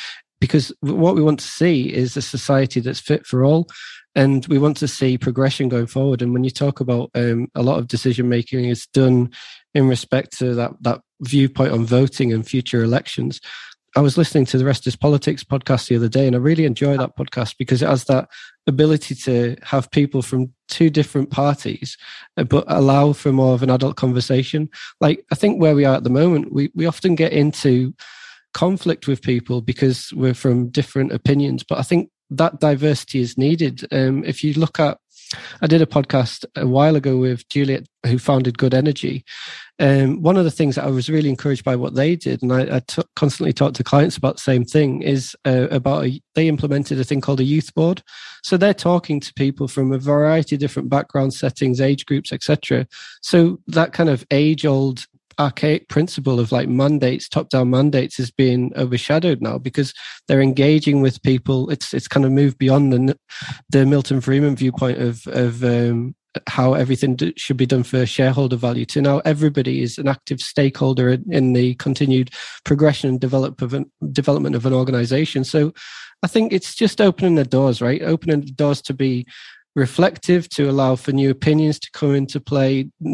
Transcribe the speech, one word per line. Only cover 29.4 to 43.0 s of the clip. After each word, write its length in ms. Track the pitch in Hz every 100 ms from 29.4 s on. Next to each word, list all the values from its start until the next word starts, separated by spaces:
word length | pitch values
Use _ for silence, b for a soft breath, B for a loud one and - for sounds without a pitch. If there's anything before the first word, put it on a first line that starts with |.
| - 123
because 520 | 113 127 135 123 -
we're 220 | - 131 123
from 340 | 135 123 120
different 420 | 135 135 135 135
opinions, 520 | - - 139 143 131
but 160 | - -
I 40 |
think 280 | 135 170 - _ -
that 300 | 135 165 151
diversity 600 | 151 139 151 139 - 135
is 180 | 120 127
needed. 480 | 139 165 147 123 -
Um, 320 | 139 131 135
if 200 | 160 143
you 100 | 151
look 260 | 147 160 -
at, 200 | 147 - _ B B B B B
I 60 | 156
did 140 | 165
a 60 | 156
podcast 580 | 147 135 139 120 - - -
a 120 | 131
while 280 | 131 151 151
ago 220 | 135 127
with 300 | 127 120 -
Juliet, 380 | 143 135 135 - _ 123
who 120 | 123
founded 400 | - 135 127 117
Good 160 | 131
Energy. 520 | 131 151 139 139 131 B B B B B -
Um, 420 | 143 139 135 160
one 160 | 160 190
of 60 |
the 80 | 170
things 240 | - 147 123
that 100 | 139
I 40 |
was 200 | 131 123
really 200 | 156 147
encouraged 340 | 127 147 135
by 120 | - 123
what 200 | 131 127
they 200 | 151 175
did, 260 | 135 127
and 100 | 127
I, 260 | 127 135 131
I 20 |
t-, 200 | - -